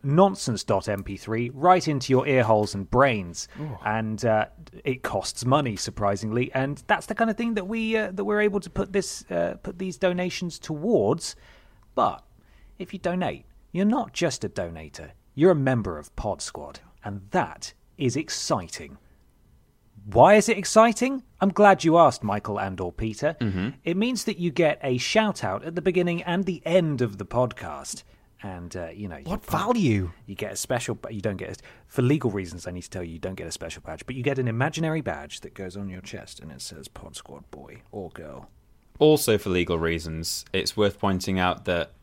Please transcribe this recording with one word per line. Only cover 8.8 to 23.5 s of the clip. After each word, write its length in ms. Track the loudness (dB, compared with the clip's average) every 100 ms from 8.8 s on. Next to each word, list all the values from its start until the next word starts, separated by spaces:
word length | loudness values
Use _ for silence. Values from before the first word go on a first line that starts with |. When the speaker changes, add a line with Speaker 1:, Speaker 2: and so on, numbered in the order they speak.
| -2
Speaker 1:
this, 300 | -2 -2 -10 -6
uh, 240 | -2 -2 -4
put 160 | -10 -8
these 180 | -8 0
donations 600 | 0 0 -4 -4 -8 -8
towards. 760 | -8 -6 2 4 4 2 -2 -14 -20 -20 -20 _ _ 0
But 280 | 0 0 _ _ _ -20 -20 -14
if 160 | -12
you 60 | -6
donate, 460 | -4 -2 -2 -6 -14 -20 _
you're 140 | 0 2
not 280 | 2 -2
just 300 | -2 -2 -2
a 60 | -6
donator, 640 | -6 -8 -8 -14 -16 -18 -20 _ 4
you're 160 | 6
a 40 | 6
member 420 | 4 2 0 -6
of 180 | -10 -8
Pod 260 | -4 -4
Squad, 380 | -6 -12 -14 -16 -20 _
and 180 | -10 -10 -4
that 420 | -2 -2 -8 -16 -18 _ -2
is 180 | 0 0
exciting. 840 | -4 -6 -2 -2 -2 -12 -14 -18 _ _ _ _ _ _ _ _ _ -20 0
Why 300 | 8 10 10
is 120 | 6
it 80 | 0
exciting? 680 | 4 6 6 4 -2 -2 -10 _
I'm 80 | 0
glad 340 | 8 8 8
you 140 | 6 8
asked, 260 | 8 6
Michael 360 | -4 -4 -4 -4
and 200 | -4 -4
or 120 | -6
Peter. 440 | -4 -6 -2 -4 -2
Speaker 2:
Mm-hmm. 280 | -2